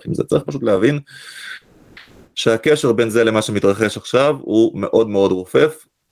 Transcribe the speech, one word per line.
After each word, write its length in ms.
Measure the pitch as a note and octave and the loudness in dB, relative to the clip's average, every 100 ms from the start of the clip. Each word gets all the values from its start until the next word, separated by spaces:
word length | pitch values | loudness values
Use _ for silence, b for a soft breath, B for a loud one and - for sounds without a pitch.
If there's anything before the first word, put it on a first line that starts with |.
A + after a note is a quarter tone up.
| - | -2
עם 80 | |
זה, 100 | - | -6
צריך 200 | - C3+ | -2 -2
פשוט 200 | - C#3 | -2 -6
להבין 360 | A2+ G2 A#2 D3 C#3 B B B B B B _ _ - - - - - | -2 2 2 0 -6 B B B B B B _ _ -20 -20 -20 -20 -4
שהקשר 560 | - A2+ D#3 D3+ C3+ | -2 0 2 0 2
בין 180 | A2 A#2 | 0 0
זה 140 | G#2+ | 2
למה 180 | A2+ G#2+ | 2 2
שמתרחש 560 | G#2+ G#2 G2 G2 G#2+ - | 0 0 0 2 -2 -4
עכשיו 380 | - B2 C#3+ C#3+ | -2 0 2 -2
הוא 300 | - A2 A2+ - | 0 2 2 0
מאוד 300 | G2+ G#2+ A2 | -2 0 0
מאוד 220 | G2+ G2 | 2 2
רופף, 540 | F#2 F#2 C3 D#3 D#3 - _ _ | 0 -2 0 0 -4 -20 _ _